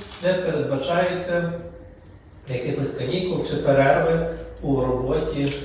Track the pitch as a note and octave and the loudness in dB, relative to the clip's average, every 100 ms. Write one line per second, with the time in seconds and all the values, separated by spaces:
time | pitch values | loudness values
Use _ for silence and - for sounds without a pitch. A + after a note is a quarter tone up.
0 | - - - - D#3+ D3+ - - E3+ F3 | -12 -2 0 2 0 -2 0 -2 0 2
1 | F3+ F3 E3+ E3+ E3 - - - - - | 2 0 0 0 0 -4 -10 -14 -18 -20
2 | - - - - C3+ - D3 - C3+ - | -20 -20 -20 -18 -8 -4 -2 -2 -2 -2
3 | F#3 F3+ F3+ - - C#3+ C#3+ C3+ C#3 - | -2 -2 0 -2 -2 0 4 6 6 6
4 | E3 E3 - - - - C3+ C3+ B2+ B2 | 4 2 0 -6 -10 -6 0 2 2 0
5 | B2+ - - C#3 C#3 - | 0 0 0 -2 -2 -2